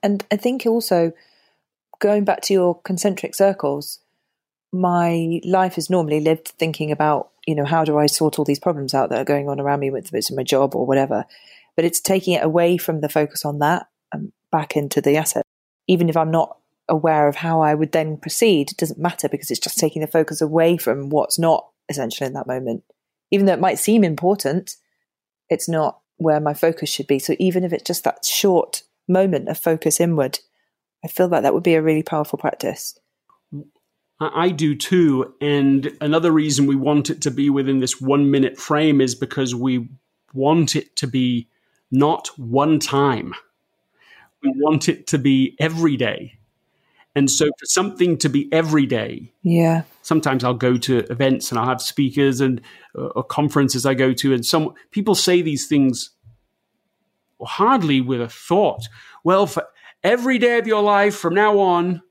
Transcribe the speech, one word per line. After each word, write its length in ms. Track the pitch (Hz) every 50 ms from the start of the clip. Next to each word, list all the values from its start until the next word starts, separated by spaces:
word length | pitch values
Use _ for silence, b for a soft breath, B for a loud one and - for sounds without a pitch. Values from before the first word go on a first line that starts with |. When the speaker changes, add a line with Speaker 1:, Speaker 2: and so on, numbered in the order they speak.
| -
Speaker 1:
And 220 | 202 202 196 - _
I 40 | 208
think 280 | 202 - 247 254 262 -
also, 480 | 233 226 233 226 - 190 170 170 165 165 b b b b b b b b b b b _ _ _ _ - _
going 240 | - 202 208 208 202
back 160 | 202 190 - -
to 100 | - 196
your 220 | 190 180 175 170 175
concentric 540 | _ - 190 175 - 208 185 185 - - -
circles, 640 | - 196 196 190 196 - 143 143 143 147 - - - _ _ _ _ _ _ _ _ _ _ _ _ _ _ -
my 640 | 185 185 180 175 175 170 170 170 170 165 165 170 165 -
life 340 | 180 185 190 185 185 180
is 120 | - 156 -
normally 300 | 185 180 165 151 147 156
lived 300 | 151 160 160 160 - - -
thinking 340 | _ 165 160 151 - 156 151
about, 380 | 151 143 151 151 151 135 - _ _ _ -
you 100 | - 156
know, 100 | 147 143
how 180 | 139 165 165 160
do 140 | 156 151
I 80 | 147 151
sort 320 | 147 - - 160 156 - -
all 60 | 147
these 140 | - 143 143
problems 340 | - 185 165 147 139 131 -
out 160 | 135 127 -
that 100 | 123 117
are 60 | 131
going 240 | - 147 143 143 143
on 100 | 139 139
around 200 | 139 143 143 143
me, 100 | 139 135
whether 240 | 135 123 - - -
it's 120 | 113 107 -
in 60 | -
my 80 | 135 127
job 320 | - 147 131 139 139 -
or 100 | - 123
whatever. 400 | 123 135 139 135 135 120 104 - b b b b b b b b b b
But 100 | - 165
it's 140 | 170 170 -
taking 320 | - - 196 185 175 - 175
it 100 | - -
away 340 | 160 156 175 170 170 180
from 240 | 170 - - 165 156
the 80 | 151 147
focus 360 | - 156 151 147 - - -
on 140 | 151 147 147
that 280 | 147 147 170 185 - _ _ _ _ _ -
and 180 | 151 - - _ _ _ _
back 240 | - 160 147 - -
into 260 | 151 143 139 - 151
the 160 | - 143 143
asset. 260 | 156 156 - - 113 - _ _ _ _ _ _ _ _
Even 220 | - 185 170 175 170
if 80 | 156
I'm 140 | 165 160 160
not 260 | 160 165 - - - _ _ _ _ _ _ -
aware 380 | 170 156 151 165 156 151 151
of 100 | 147 143
how 240 | - 165 165 165 160
I 120 | 156 151 151
would 180 | 151 156 151
then 260 | - 160 156 156 156
proceed, 540 | 151 - 160 - - 233 226 190 151 139 -
it 60 | -
doesn't 220 | - 175 156 - -
matter 300 | 156 175 - - - 147
because 200 | - 143 - -
it's 80 | - -
just 180 | - - -
taking 240 | - - 156 - 165
the 60 | 156
focus 340 | 151 - 165 156 - 160 151
away 360 | 160 151 156 165 165 165 175
from 320 | 165 - - 113 139 139 139
what's 300 | 151 147 - - - -
not 280 | 165 165 160 - - _ _ _ _ -
essential 380 | 143 143 131 117 - - 143
in 60 | 131 131
that 140 | 143 127
moment. 360 | 127 127 127 131 120 113 - _ _ _ _ _ _ _ _ _ _
Even 160 | - 196 196
though 80 | 196 175
it 60 | -
might 180 | 185 190 151 -
seem 240 | - - 214 233 202
important, 720 | 170 156 - 170 180 208 196 - 139 143 180 180 - - _ _ _ _ _ _ _ _ _ _ _ _ _ _ _
it's 200 | 170 160 - -
not 300 | 165 160 156 139 - _ _ _ _
where 220 | _ 165 160 151 151
my 140 | 151 151 147
focus 360 | - - 165 160 165 - 147
should 180 | - - 135
be. 120 | - 139 135
So 160 | - - 156 -
even 240 | 190 190 175 185 180
if 100 | 175 170
it's 100 | - -
just 200 | - 180 - -
that 200 | - - - -
short 580 | - - - - 202 185 170 - - - - _ _ _ _ _
moment 420 | - 180 185 190 196 175 139 113 -
of 80 | 147
focus 420 | - - 170 160 160 - 160 147 -
inward, 400 | 175 170 170 151 135 131 - - _ _ _ _ _ _ _ _ _ _ _ _ -
I 40 |
feel 200 | 160 - - 185
like 140 | 180 175 147 107
that 100 | 135 -
would 100 | - 175
be 100 | 180 165
a 60 | 160
really 220 | 156 160 156 156 160
powerful 340 | - - 156 151 - -
practice. 600 | 156 - 151 - - - - - - - - - _ _ _ _ _ _ _ _ _ _ _ - 143 147 _ _ _ _ _ _ _ _ _ _ _
Speaker 2:
I, 100 | 160 156 - 165 170
I 40 | 185
do 260 | 180 143 160 151 143
too. 580 | - - - 190 180 170 156 139 131 131 - _ _
And 500 | 143 147 147 143 139 139 139 139 135 143 - -
another 300 | 151 147 151 165 165 170
reason 360 | 160 156 151 156 139 131 143
we 80 | 139 139
want 340 | 135 135 147 147 147 139 -
it 120 | - -
to 100 | - 147
be 180 | 120 120 139 143
within 300 | 139 139 135 139 135 135
this 200 | 127 123 - -
one 300 | 135 131 143 143 143 139
minute 280 | 139 139 135 127 -
frame 440 | - - - 156 147 156 156 147 139
is 140 | 135 123 120
because 400 | 117 139 - - 139 135 123 123
we 320 | 120 123 131 127 123 117 123 131 _ _ _ _ _ _ _ -
want 420 | 131 135 143 160 170 160 131 -
it 200 | - - _ _
to 100 | - -
be 400 | 127 117 131 127 127 123 120 117 _ _ _ _ _ _ _ _ _
not 380 | 127 131 143 151 165 - - - -
one 420 | - 131 113 117 135 143 156 156 143
time. 540 | - - - 139 139 139 127 107 - - - - _ _ _ _ _ _ _ _ _ _ b b b b b b b b b _ -
We 100 | 139 131
want 320 | 135 143 151 156 135 - -
it 180 | 160 - -
to 100 | - -
be 380 | 147 127 143 135 131 131 131 - _
every 380 | 147 160 165 160 165 160 139
day. 400 | 120 123 110 - - - - _ _ _ _ _ _ _ _ _ _ _ _ _ _ _ _ _
And 160 | 143 139 135
so 180 | - - 156 147 135 _
for 60 | -
something 520 | - - 185 190 202 190 - 180 180 165 -
to 100 | - 147
be 180 | 123 143 143 143 -
every 320 | 160 165 156 151 151 139
day, 480 | 117 127 113 107 117 - - - 117 _ _ _
Speaker 1:
Yeah. 380 | 175 170 170 165 165 165 165 156 _ _ _
Speaker 2:
sometimes 440 | _ - 156 160 156 151 131 131 123
I'll 80 | 123 127
go 240 | 117 127 123 127
to 220 | 120 - - 131 120 107 -
events 400 | 127 120 139 135 135 - - -
and 80 | 123 117
I'll 80 | 113
have 140 | 127 127 127
speakers 580 | - - - - 139 131 - 147 139 139 131 120
and, 220 | 139 131 127 113 B B B B B B B
uh, 100 | 131 131
or 160 | - - 117 127
conferences 600 | - - - 147 143 - 147 139 131 - 131 117
I 100 | 139 135
go 180 | 123 131 131 127
to, 200 | 117 - 139 131
and 120 | 123 117
some 280 | - - 165 156 - b b b b
people 220 | - 208 196 220 196
say 260 | - - - 180 175
these 260 | 170 160 147 131 -
things 440 | - 151 143 139 131 123 123 - - _ _ _ - - _ _ _ _ _ _ _ _ _ _ _ _ _ _ _ _ _ _ _ _ _ -
hardly 580 | - - - 196 233 269 254 180 156 143 131
with 200 | 127 123 131 120
a 80 | 117 110
thought. 580 | - - - - 175 196 208 151 104 113 113 - B B B B B B B
"Well, 220 | 165 185 190 202
for 180 | 170 - - - - b b b b b b -
every 340 | 196 226 247 240 262 262
day 200 | 233 240 240 240
of 100 | 233 233
your 140 | 220 214 208
life 340 | 208 208 208 202 202 208 202
from 180 | - - 170 165
now 260 | 202 208 214 208 202
on 420 | 196 185 175 175 175 180 180 170 _ _